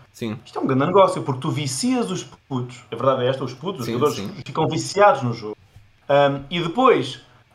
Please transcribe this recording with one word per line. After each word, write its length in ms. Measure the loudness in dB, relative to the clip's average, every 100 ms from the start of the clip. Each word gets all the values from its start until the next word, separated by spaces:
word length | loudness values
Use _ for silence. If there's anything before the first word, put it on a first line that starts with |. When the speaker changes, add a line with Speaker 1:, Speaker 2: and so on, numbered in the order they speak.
| _
Speaker 1:
Sim. 260 | -10 -8 -8
Speaker 2:
isto 140 | -10 -6
é 40 |
um 40 | -2
grande 180 | 0 4
negócio, 360 | 4 4 2
porque 180 | -4 -4
tu 100 | -4
vicias 600 | -4 -4 -4 -2 -2 -2
os 120 | -6
putos, 640 | -10 -18 -8 -6 -6 -12 -14
a 40 | -2
verdade 280 | 0 0
é 40 | 0
esta: 140 | -2
os 120 | -6
putos, 260 | -8 -8 -8
os 60 | -4
Speaker 1:
Sim, 60 |
Speaker 2:
jogadores 220 | 0 0 0
Speaker 1:
sim. 100 | -8 -10
Speaker 2:
ficam 240 | -10 -2 -2
viciados 540 | -2 -4 6 6 6
no 100 | 0
jogo. 240 | -6 -10 -12 _ -20 _ _ 0
Hum, 320 | 4 4 0 -6
e 100 | -4
depois, 600 | -4 2 4 4 0 -10 -18 _ _